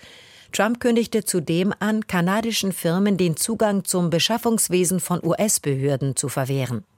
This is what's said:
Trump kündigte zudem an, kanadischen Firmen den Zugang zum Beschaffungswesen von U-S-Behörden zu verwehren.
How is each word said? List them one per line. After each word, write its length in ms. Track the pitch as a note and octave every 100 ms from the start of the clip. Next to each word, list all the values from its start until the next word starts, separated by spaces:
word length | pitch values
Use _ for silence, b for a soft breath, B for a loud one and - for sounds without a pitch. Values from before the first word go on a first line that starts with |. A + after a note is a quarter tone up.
| B B B B B
Trump 280 | - G3+ A#3+
kündigte 440 | B3 A#3 A#3 A3
zudem 480 | - F#3 D3 E3 G3 -
an, 280 | G#3 A3 G#3+
kanadischen 640 | F3+ F3 G3+ A3+ G#3+ G3
Firmen 440 | F3 E3+ F3 G3+ F#3+
den 220 | F3+ D#3
Zugang 460 | - A3+ G#3+ G3
zum 260 | - F#3 F3
Beschaffungswesen 880 | E3 - A#3 A#3+ A3+ - F3+ F3+ F3+
von 240 | - F3
U-S-Behörden 880 | E3 F3 G#3+ - D3+ C3 C#3 C3+ C#3
zu 140 | B2+ C#3+
verwehren. 560 | C#3 C3 C#3 B2+ A#2 -